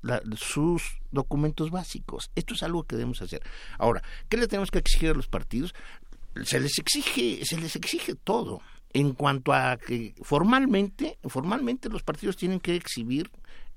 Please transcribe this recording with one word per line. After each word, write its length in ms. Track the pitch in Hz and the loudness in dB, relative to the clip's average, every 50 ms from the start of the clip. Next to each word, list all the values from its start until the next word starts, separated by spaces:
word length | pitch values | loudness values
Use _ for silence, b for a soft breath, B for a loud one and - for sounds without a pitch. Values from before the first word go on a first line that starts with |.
la, 220 | - 117 123 - - 110 107 | -4 -2 -2 -2 -2 -4 -6
sus 640 | - - - - 147 151 170 175 165 - - - - - - | -6 -6 -2 0 2 4 4 4 2 0 -2 -4 -6 -6 -4
documentos 600 | - 143 139 - - 143 151 156 156 - 180 160 | -2 -2 0 0 0 2 2 2 0 0 -2 -2
básicos. 600 | 170 180 165 - - 131 123 - - - - - - | -2 -4 -4 -6 -8 -10 -8 -8 -8 -8 -8 -6 -4
Esto 180 | - - - 233 | -4 -4 -2 -4
es 80 | - | -4
algo 220 | - 165 170 170 151 | -2 -2 -2 -2 -2
que 120 | - - | -2 -2
debemos 240 | 113 120 123 123 - | -2 -2 -2 -2 -4
hacer. 220 | 101 87 - - B B B B B B B - | -6 -6 -6 -6 B B B B B B B 2
Ahora, 240 | 104 117 110 90 B B B B B - | 4 4 4 2 B B B B B 0
¿qué 60 | 214 233 | 0 2
le 80 | 240 | 2
tenemos 240 | 220 208 196 196 - | 2 2 0 0 2
que 80 | - 185 | 2 6
exigir 320 | - - - - 165 160 | 8 8 8 10 8 6
a 40 | 156 | 4
los 120 | 139 127 | 2 2
partidos? 480 | - - 95 - - - 120 156 180 B B B B B B - - - - - - - - - | 0 -2 -2 -2 -2 -2 -2 -2 -2 B B B B B B -14 -14 -12 -12 -10 -8 -8 -6 -2
Se 160 | - 139 135 | 0 2 2
les 180 | 131 143 - - | 2 2 0 0
exige, 640 | 147 - - 294 269 - - - - - - - - | 0 0 0 2 0 0 2 2 2 0 0 -2 -2
se 140 | - 165 165 | -2 -2 -2
les 140 | 165 160 - | -2 -4 -4
exige 380 | - 180 - - 339 - - - | -4 -4 -4 -4 -2 -2 -4 -6
todo. 480 | - - - 202 240 214 113 101 87 B B B B - - - | -4 -2 0 0 0 0 -2 -6 -8 B B B B -10 -2 2
En 180 | 139 143 143 | 2 2 2
cuanto 400 | 131 - 143 139 139 135 127 147 | 2 2 2 2 2 2 2 4
a 240 | 139 135 131 127 127 | 4 4 4 2 0
que 380 | - - - 123 120 113 101 - - | -2 -2 -4 -4 -4 -4 -6 -10 -12
formalmente, 960 | - - 147 143 175 214 254 269 269 269 208 196 202 196 - - 285 311 - - - | -2 2 4 6 6 6 6 6 6 4 4 4 2 0 -2 -4 -6 -6 -6 -8 -10
formalmente 640 | 147 - 131 131 180 220 294 269 233 247 262 - 226 | -6 -4 -2 -2 0 0 0 0 -2 -2 -4 -4 -6
los 120 | 214 - | -6 -4
partidos 360 | - - 185 - - 202 185 - | -4 -4 -4 -4 -4 -4 -4 -2
tienen 200 | 175 180 190 180 | 0 0 0 0
que 160 | - 175 175 | 0 -2 -2
exhibir 560 | 175 170 - - 120 113 117 127 143 170 - - - b b b b b b - | -2 -2 -4 -6 -4 -2 -2 -2 -2 -2 -4 -10 -14 b b b b b b -10